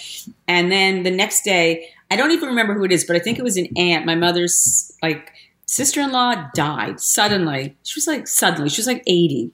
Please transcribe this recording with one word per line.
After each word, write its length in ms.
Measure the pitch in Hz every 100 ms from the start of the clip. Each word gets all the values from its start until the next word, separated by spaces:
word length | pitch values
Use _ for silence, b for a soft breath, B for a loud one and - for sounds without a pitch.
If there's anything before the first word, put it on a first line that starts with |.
| B B B - -
And 240 | 175 180
then 320 | 196 190 190
the 80 | 180
next 320 | 185 214 -
day, 460 | 208 185 165 165 B B _
I 60 | 202
don't 160 | 302
even 160 | 339 277
remember 240 | 240 214
who 100 | 202
it 80 | 190
is, 120 | 175
but 120 | - 170
I 40 |
think 180 | 190 -
it 40 |
was 140 | 247 185
an 120 | - -
aunt. 280 | 175 165
My 120 | 165 165
mother's, 760 | 175 175 175 - - - - -
like, 300 | 160 151 - B B _ -
sister-in-law 840 | - 285 294 277 254 247 214 143
died 460 | - 147 131 107 -
suddenly. 760 | - - 208 202 160 135 139 -
She 120 | - 311
was, 100 | 330
like, 220 | 269 -
suddenly. 400 | - 190 160 147
She 120 | 180
was, 60 | 233
like, 160 | 247 -
eighty. 440 | 175 165 127 -